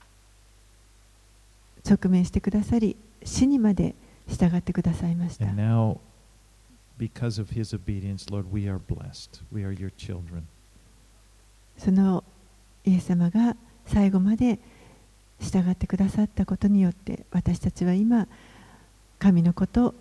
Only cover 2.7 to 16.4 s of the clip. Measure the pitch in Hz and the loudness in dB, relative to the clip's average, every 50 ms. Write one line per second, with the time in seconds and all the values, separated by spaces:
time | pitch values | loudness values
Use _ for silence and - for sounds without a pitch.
2.7 | 233 233 220 196 - - - - - - - - - - 254 269 285 269 220 214 | 0 0 0 0 -2 -4 -12 -20 -20 -18 -14 -6 0 2 2 4 4 4 4 2
3.7 | 196 175 175 - - - - - - - - - - - 190 175 170 175 - - | 2 2 0 -4 -4 -8 -18 -20 -20 -20 -14 -8 -2 0 2 2 2 0 -2 -4
4.7 | 175 - 170 175 165 - - 170 170 175 175 170 - - 110 101 101 101 107 110 | -4 -2 0 -2 -2 -2 -2 -2 -2 -2 -2 -4 -4 -4 -4 -2 -2 0 0 2
5.7 | 113 117 113 110 - - - - - _ _ _ _ _ _ _ _ _ _ _ | 2 2 2 0 -2 -4 -8 -20 -20 _ _ _ _ _ _ _ _ _ _ _
6.7 | - - _ _ - - 120 110 - - 123 120 107 101 107 - - 113 110 - | -20 -20 _ _ -12 -8 -8 -8 -6 -6 -6 -4 -4 -4 -6 -6 -6 -6 -6 -6
7.7 | - 101 - - 104 98 95 98 98 92 - - 101 101 95 92 98 107 101 101 | -6 -8 -6 -6 -6 -6 -6 -6 -8 -8 -10 -8 -8 -8 -6 -4 -4 -4 -4 -2
8.7 | 95 92 - - - - - - - - - - - - - - - 107 98 98 | -4 -6 -6 -8 -8 -8 -8 -14 -16 -18 -20 -20 -20 -20 -18 -12 -10 -8 -8 -6
9.7 | 98 92 95 95 - - - - 101 90 87 82 87 82 78 78 - - _ _ | -8 -8 -10 -12 -12 -12 -12 -12 -12 -12 -12 -12 -12 -14 -14 -14 -18 -20 _ _
10.7 | _ - - - - _ - _ _ _ _ _ _ _ _ _ _ _ _ _ | _ -20 -20 -20 -20 _ -20 _ _ _ _ _ _ _ _ _ _ _ _ _
11.7 | _ - - 202 185 190 196 190 185 170 - - - - - - _ _ _ _ | _ -6 -2 2 2 4 4 4 2 0 -4 -8 -20 -20 -20 -20 _ _ _ _
12.7 | _ _ - 202 185 180 - - 180 175 175 170 170 214 233 233 226 - - - | _ _ 0 2 2 2 2 0 0 0 2 2 2 2 2 2 0 -4 -10 -20
13.7 | - - - - - 214 202 196 190 190 185 202 220 220 254 247 214 - - - | -20 -20 -10 -2 0 2 2 4 4 4 2 2 2 2 2 2 0 0 -4 -14
14.7 | - - - - - - _ _ _ _ _ _ _ - - - - 190 180 180 | -20 -20 -20 -20 -20 -20 _ _ _ _ _ _ _ -12 -8 -2 0 0 2 2
15.7 | 185 - - - - 185 196 196 - - 214 - - - | 0 -2 -2 -4 0 0 0 0 2 0 -2 -2 0 -2